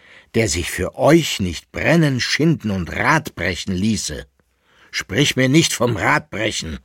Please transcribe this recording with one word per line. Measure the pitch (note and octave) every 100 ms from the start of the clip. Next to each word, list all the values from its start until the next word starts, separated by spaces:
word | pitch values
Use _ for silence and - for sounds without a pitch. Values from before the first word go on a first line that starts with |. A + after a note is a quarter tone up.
| - - _
der | - A2+
sich | F2 -
für | - - -
euch | C3 E3 D3 -
nicht | F2+ E2 -
brennen, | - F#2+ D#3+ D#3 B2+
schinden | - - D#3+ D#3 A2
und | G2 E2
Rad | E2 A2 D3+ D3 -
brechen | F2 F2+ -
ließe. | F#2 G#2 G#2+ - D2 - _ _ _ _ _ _
Sprich | - - G#2 D3 -
mir | C3
nicht | C#3+ E3
vom | - A#2+ A2
Radbrechen | G#2 D3+ D3+ F#2+ A2 - D#2 C#2+